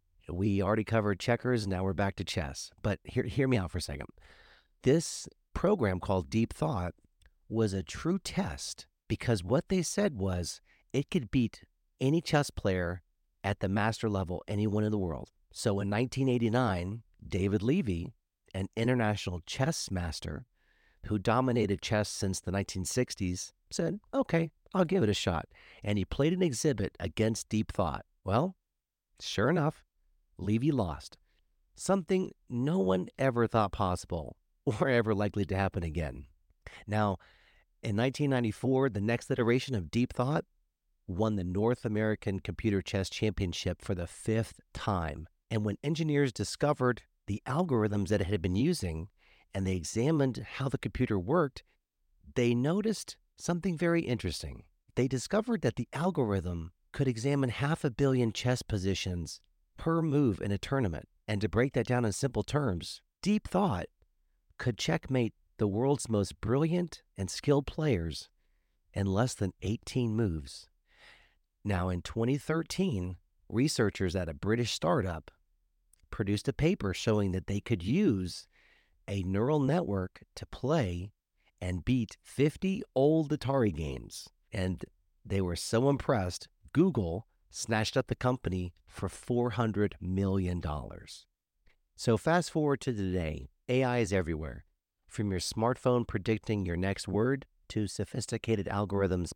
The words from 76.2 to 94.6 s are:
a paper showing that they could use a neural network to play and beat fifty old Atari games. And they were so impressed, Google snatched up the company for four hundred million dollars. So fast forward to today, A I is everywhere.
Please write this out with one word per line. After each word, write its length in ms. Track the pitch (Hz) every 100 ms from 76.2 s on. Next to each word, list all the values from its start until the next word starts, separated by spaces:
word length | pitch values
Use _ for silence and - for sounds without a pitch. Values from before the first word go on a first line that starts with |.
| 101 104 -
a 40 |
paper 400 | - 156 208 98
showing 400 | - - 104 101
that 140 | 92 -
they 140 | 101
could 220 | - 101
use 640 | 90 170 196 98 90 - - _ _ _ _ _ -
a 140 | 101
neural 380 | 90 98 123 151
network 640 | 135 175 151 98 92 - - -
to 100 | -
play 680 | - 123 160 98 87 101 - _ _ _ _
and 240 | 90 90
beat 320 | 120 127 107 -
fifty 600 | - - 151 - 190 190 -
old 360 | 135 143 160 147
Atari 440 | 151 123 139 107
games. 540 | 80 76 65 52 - - _ _
And 320 | 104 92 85 - _ _ _
they 160 | - 98
were 160 | 90 87
so 320 | - 113 135
impressed, 600 | 139 - 120 92 - - _ -
Google 560 | 131 185 127 85 92 - _ _
snatched 460 | - - 110 110 135
up 120 | -
the 60 |
company 600 | - 127 127 98 92 90 - _
for 220 | - 95
four 420 | - - 120 120
hundred 460 | 107 113 101 101 -
million 600 | 90 95 98 98 90 90
dollars. 680 | 78 73 53 50 - - - _ _ _ _ _ _ -
So 200 | - 110
fast 340 | 160 175 -
forward 300 | 160 151 135
to 100 | -
today, 560 | 107 95 90 80 80 - _ -
A 160 | 127
I 140 | 127 123
is 140 | 98
everywhere. 520 | 98 82 78 76 -